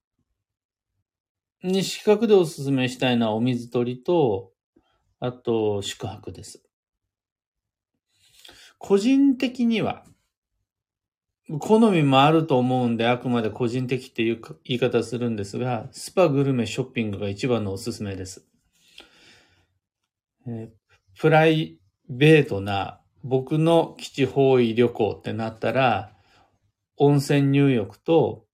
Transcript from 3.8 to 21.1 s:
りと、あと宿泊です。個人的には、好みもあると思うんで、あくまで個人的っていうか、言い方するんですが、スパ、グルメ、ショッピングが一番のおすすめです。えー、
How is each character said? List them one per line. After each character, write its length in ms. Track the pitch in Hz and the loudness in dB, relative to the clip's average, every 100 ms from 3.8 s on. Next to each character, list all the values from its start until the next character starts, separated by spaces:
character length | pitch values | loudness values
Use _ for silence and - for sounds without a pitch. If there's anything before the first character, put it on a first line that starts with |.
| 120 127 | -4 -6
り 60 | |
と、 500 | - 175 135 95 - _ _ _ _ _ _ _ | -2 2 2 0 -8 _ _ _ _ _ _ _
あ 120 | 123 | -10
と 520 | 123 - 113 107 101 | -8 -2 0 0 -2
宿 240 | 98 - 110 | -6 -10 -12
泊 260 | 101 - | -12 -16
で 100 | 87 | -18
す。 180 | - - _ _ _ _ _ _ _ _ _ _ _ _ _ _ _ _ _ _ - - - _ | -20 -20 _ _ _ _ _ _ _ _ _ _ _ _ _ _ _ _ _ _ -20 -20 -20 _
個 180 | - 196 | 0 0
人 400 | 220 269 277 254 | 4 4 4 2
的 300 | 262 254 233 | -4 -2 -2
に 160 | 220 | 0
は、 240 | 117 - _ _ _ _ _ _ _ _ _ _ _ _ _ _ _ 151 | -2 -6 _ _ _ _ _ _ _ _ _ _ _ _ _ _ _ -10
好 200 | - 220 233 | 2 4 4
み 120 | 175 | 4
も 200 | 143 135 | 4 6
あ 80 | 143 | 6
る 160 | 160 156 | 4 2
と 120 | 127 | 0
思 280 | 123 127 123 | 2 0 0
う 20 | |
ん 80 | 117 | 0
で、 100 | 117 | 0
あ 120 | 120 | -2
く 100 | 131 | -2
ま 140 | 120 | -2
で 80 | 110 | -2
個 180 | 101 120 | -4 -4
人 180 | 127 123 | -2 -4
的 220 | 131 - | -6 -8
っ 20 | |
て 120 | - | -4
い 80 | 113 | -2
う 100 | 113 | -2
か、 140 | - - | -8 -20
言 120 | - 123 | -8 -2
い 20 | |
方 220 | 123 120 | 0 0
す 160 | 107 117 | -2 -4
る 100 | 120 | -4
ん 80 | 110 | -6
で 80 | |
す 140 | 101 120 | -8 -6
が、 320 | 127 117 131 | -6 -6 -8
ス 200 | - - | -16 -6
パ、 180 | - 175 | 0 2
グ 140 | 139 | 2
ル 100 | 139 | 0
メ、 100 | 131 | -2
シ 160 | 107 - | -4 -6
ョ 40 | |
ッ 20 | 123 | -6
ピ 120 | - | -6
ン 60 | 107 | -6
グ 80 | 101 | -6
が 100 | 104 | -8
一 180 | 98 135 | -6 -2
番 160 | 120 | -2
の 120 | 104 | -2
お 20 | 95 | -6
す 160 | - | -8
す 100 | - | -10
め 140 | 104 95 | -10 -10
で 80 | |
す。 240 | 90 - _ _ _ _ _ - - _ _ _ _ _ _ _ _ _ _ _ _ _ - | -12 -16 _ _ _ _ _ -20 -20 _ _ _ _ _ _ _ _ _ _ _ _ _ -14
え 240 | 117 113 | -14 -14
ー、 480 | _ _ _ _ | _ _ _ _